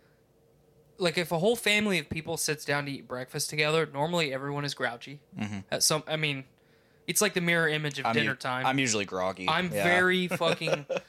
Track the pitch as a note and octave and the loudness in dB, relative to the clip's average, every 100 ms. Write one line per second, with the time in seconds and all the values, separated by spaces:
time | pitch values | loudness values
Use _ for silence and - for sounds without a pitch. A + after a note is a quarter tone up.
0 | _ _ _ _ _ _ _ _ _ - | _ _ _ _ _ _ _ _ _ -2
1 | F3 D#3+ E3 E3+ G3+ A#3+ G#3 G#3 G#3+ F3 | 0 0 0 2 2 2 2 2 4 0
2 | C#3+ D#3+ D#3 D#3+ - D3 - C#3+ C#3+ C3+ | -2 -8 -6 -4 -2 -4 0 -2 -2 -8
3 | - B2 C3 D3+ - D3+ D3+ D#3+ D3+ C#3 | -8 -10 -8 -6 -2 2 4 4 2 0
4 | D#3 F3 D3+ C3 C#3+ C#3+ C#3+ - B2 A#2+ | 0 2 0 -2 -2 -4 -4 -2 -4 -4
5 | C#3 C#3+ _ - G#2 G2+ G2 C#3 - D#3 | -12 -18 _ -8 -6 -6 -4 0 2 2
6 | - D#3 D3+ C3+ C3+ _ _ _ _ _ | -2 -2 -2 -2 -8 _ _ _ _ _
7 | - - G#3 F#3 E3+ E3+ D#3+ D3+ D3 C#3 | -4 0 2 2 2 2 2 0 -2 -2
8 | B2 A#2 C#3+ B2+ C3 B2+ C3 C3+ C3 G#2+ | 0 2 0 -2 -4 0 2 2 2 0
9 | F#2 F#2 F#2 F#2+ F#2 E3 F3+ - F3+ F3+ | -2 -2 -2 -2 0 0 0 0 2 4
10 | F#3 F#3 F3+ F#3 E3 E3+ D#3+ D#3+ C#3+ F3+ | 4 2 0 0 0 0 -2 -2 -2 -8